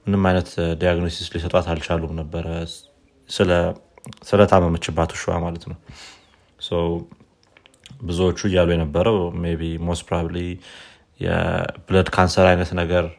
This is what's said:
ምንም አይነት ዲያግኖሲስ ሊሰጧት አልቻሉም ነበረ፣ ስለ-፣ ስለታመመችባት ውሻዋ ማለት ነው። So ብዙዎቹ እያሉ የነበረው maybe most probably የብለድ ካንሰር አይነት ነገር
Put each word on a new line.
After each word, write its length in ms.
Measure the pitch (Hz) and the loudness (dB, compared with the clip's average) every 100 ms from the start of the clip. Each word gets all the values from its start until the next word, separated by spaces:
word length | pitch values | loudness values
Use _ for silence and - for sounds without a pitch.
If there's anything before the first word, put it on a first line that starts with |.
ምንም 220 | - 98 | 0 2
አይነት 240 | 95 92 85 - 85 80 | 4 2 -2 -4 -4 0
ዲያግኖሲስ 520 | 90 85 87 82 87 | 0 2 -2 -4 -8
ሊሰጧት 380 | 87 85 92 85 | -6 -2 -2 0
አልቻሉም 440 | 82 - 85 80 80 | -4 -2 -4 -4 -8
ነበረ፣ 300 | 78 82 80 82 82 - _ _ _ _ _ | -8 -8 -6 -6 -8 -12 _ _ _ _ _
ስለ-፣ 280 | - 92 87 87 87 _ - - - | 0 4 4 2 -4 _ -20 -20 -18
ስለታመመችባት 880 | - 101 101 95 85 82 - 80 82 | 0 4 6 6 4 0 -2 -2 -2
ውሻዋ 220 | - - 85 | -2 -4 -2
ማለት 260 | 85 85 - | -4 -8 -12
ነው። 120 | 90 _ - - - _ _ _ _ | -16 _ -20 -20 -20 _ _ _ _
So 160 | - 85 85 85 85 - - _ _ _ _ _ - - | -6 -2 -2 -2 -8 -20 -20 _ _ _ _ _ -20 -12
ብዙዎቹ 380 | 92 85 92 87 | -6 0 0 0
እያሉ 240 | 104 90 85 | 0 2 4
የነበረው 480 | 85 80 78 110 107 87 | 2 0 2 2 2 0
maybe 340 | 85 85 82 82 82 | -4 -4 -4 -4 -4
most 240 | 85 85 | -4 -4
probably 440 | - 85 85 87 87 87 - - - - _ _ | -4 -4 -4 -6 -8 -10 -14 -20 -20 -20 _ _
የብለድ 880 | 87 85 85 87 87 - - 92 90 | -4 -2 -2 -2 -4 -10 0 2 2
ካንሰር 360 | - 90 90 92 | 2 2 6 6
አይነት 240 | 90 90 | 6 2
ነገር 320 | 90 85 90 82 | -2 0 0 0